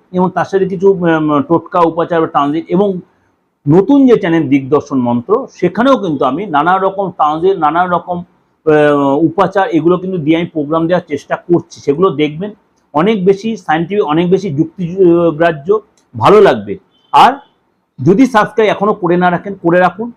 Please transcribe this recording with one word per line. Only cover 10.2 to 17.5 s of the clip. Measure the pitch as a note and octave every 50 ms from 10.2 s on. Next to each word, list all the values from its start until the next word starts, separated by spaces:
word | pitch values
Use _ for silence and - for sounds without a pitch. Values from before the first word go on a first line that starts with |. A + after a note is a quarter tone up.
| C#3+ D3 E3 E3
আমি | F3
প্রোগ্রাম | E3+ - D#3+ D3 C#3+ D#3+ E3 E3 E3
দেওয়ার | F3+ F3 F3 -
চেষ্টা | D3+ C3 - - E3+
করছি, | - - - F3 D#3 - - - -
সেগুলো | - D3 C#3 D3+ F#3 F#3+
দেখবেন। | D3+ C#3 D#3 D3 D3+ D#3 F#3+ G#3+ G#3+ - _ _ _ _ _ _ -
অনেক | C#3+ E3 G#3 A3+ G3+ F3
বেশি | F#3+ G3 F#3+ - A3+ A3+ G3
সায়েন্টিফিক, | - - D#3 D#3+ E3+ E3 G3 G#3 F#3+
অনেক | D3 D3+ D#3+ F3 F3
বেশি | F#3 F#3 - G3+
যুক্তিগ্রাহ্য, | C#3 C#3 E3 - - - F3+ E3 F3+ F#3+ F#3+ F3 E3+ E3+ E3+ E3+ D#3 D3 E3+ E3+ E3 D3 C#3 F3 G#3 A3 - _ _ _ _ _ - B2+
ভালো | - D3 F#3 G#3+
লাগবে। | G3+ F3 C#3+ A2+ G2 G2+ F#2+ - _ _ _ _ _ _
আর | - C#3+ F3 A3+ C4+ C#4 - _